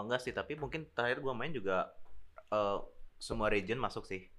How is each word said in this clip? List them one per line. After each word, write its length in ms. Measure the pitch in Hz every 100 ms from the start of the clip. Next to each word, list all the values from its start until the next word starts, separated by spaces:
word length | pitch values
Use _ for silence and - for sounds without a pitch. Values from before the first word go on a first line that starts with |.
| 104
nggak 140 | 123
sih, 120 | - 104
tapi 160 | -
mungkin 380 | 151 139 160 151
terakhir 260 | - 120 131
gua 80 | 135
main 160 | 120 139
juga, 400 | 135 95 92 - - - - - - -
eh, 260 | 107 104 101 - - - -
semua 320 | - 113 107
region 320 | 104 95 120
masuk 240 | 107 113 -
sih. 140 | 95 -